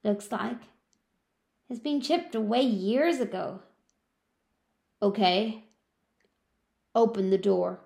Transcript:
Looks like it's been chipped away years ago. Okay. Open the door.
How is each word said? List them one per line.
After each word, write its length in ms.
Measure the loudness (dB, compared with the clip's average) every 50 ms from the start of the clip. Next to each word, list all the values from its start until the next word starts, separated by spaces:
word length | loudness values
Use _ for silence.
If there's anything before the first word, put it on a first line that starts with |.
| 0
Looks 260 | -2 -2 -2 -4 -8
like 280 | -6 -6 -6 -6 -8 -10 -14 _ _ _ _ _ _ _ _ _ _ _ _ _ _ _ _ _ _ _ _ _
it's 120 | -14 -8
been 200 | -4 -2 -2 -2
chipped 340 | 0 0 0 0 0 -4 -4
away 280 | -4 -2 0 2 2
years 580 | 2 2 0 0 0 0 2 2 2 2 2 0
ago. 400 | -2 -4 -4 -6 -6 -8 -10 -12 -18 _ _ _ _ _ _ _ _ _ _ _ _ _ _ _ _ _ _ _ _ _ _ _ _ _ _ _
Okay. 640 | 0 0 2 2 2 2 4 2 0 -2 -6 -10 -14 _ _ _ _ _ _ _ _ _ _ _ _ _ _ _ _ _ _ _ _ _ _ _ _ _ _
Open 360 | 2 2 2 2 -2 0 2
the 80 | 2 2
door. 420 | 2 2 2 2 0 -2 -4 -8 -16